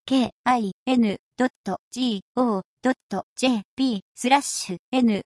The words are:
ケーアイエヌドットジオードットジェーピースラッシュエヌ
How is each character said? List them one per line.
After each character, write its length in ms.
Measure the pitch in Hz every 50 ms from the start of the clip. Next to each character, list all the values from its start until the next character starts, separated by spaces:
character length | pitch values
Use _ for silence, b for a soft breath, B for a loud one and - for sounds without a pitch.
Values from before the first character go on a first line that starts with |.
| _
ケ 200 | - 262 269 240
ー 40 | 208 - _ -
ア 140 | 254 254 240
イ 160 | 220 196 185 _ -
エ 120 | - 262 247
ヌ 200 | 233 208 185 - _ _ _ -
ド 80 | 247
ッ 40 | 254 - _ -
ト 160 | 202 185 - _ _
ジ 300 | - 240 262 247 220 190 - _ -
オ 240 | 247 254 240 214 190
ー 20 | 180 _ _ _ -
ド 60 | 254
ッ 20 | 262 - _ -
ト 180 | - 190 - _ _
ジ 120 | - - 262
ェ 100 | 247 214
ー 20 | 190 _ _
ピ 200 | - 269 262 233
ー 40 | 196 - _ _
ス 140 | - - 247
ラ 100 | 269 285
ッ 20 |
シ 320 | 277 - - - - - 185
ュ 40 | 170 _ _
エ 100 | - 262
ヌ 200 | 247 233 214 190 -